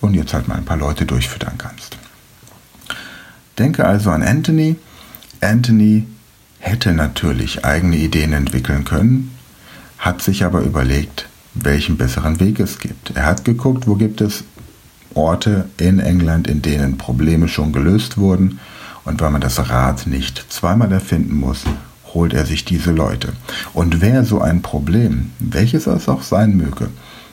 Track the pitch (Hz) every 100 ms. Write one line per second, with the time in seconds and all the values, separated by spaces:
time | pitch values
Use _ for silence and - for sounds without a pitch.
0 | 104 92 76 73 - - - 80 71 73
1 | 65 65 62 - - - - - - -
2 | - - - - - - - - - -
3 | - - - - _ - 135 165 135 101
4 | 104 78 - 143 165 156 156 165 - -
5 | - - - - 104 113 123 110 107 107
6 | 113 - _ _ _ - - 117 101 82
7 | 73 - 85 62 55 - - 78 90 80
8 | 78 80 78 76 67 65 - 71 69 80
9 | 110 131 131 - - - - - - -
10 | - 90 - 98 92 92 - 76 65 69
11 | - - - - - - 71 73 - -
12 | 64 - 78 80 95 104 95 - - -
13 | - - - - - 120 131 127 113 101
14 | 107 107 104 - - - - - - -
15 | - - 80 90 107 98 - - 87 95
16 | - 90 82 82 - 73 76 73 69 65
17 | - 64 78 82 82 - 76 67 73 107
18 | - - 98 92 95 - - - - -
19 | - 78 78 73 65 62 60 62 64 64
20 | - 65 65 - - - 82 107 104 95
21 | - 82 - 73 65 65 - 65 - -
22 | - 85 85 69 76 78 - 85 85 80
23 | 60 50 - - - - - - 87 82
24 | 98 131 107 101 76 87 - 76 71 101
25 | 117 64 - - - 71 120 156 - 175
26 | - - - 95 110 95 73 67 58 -
27 | - - -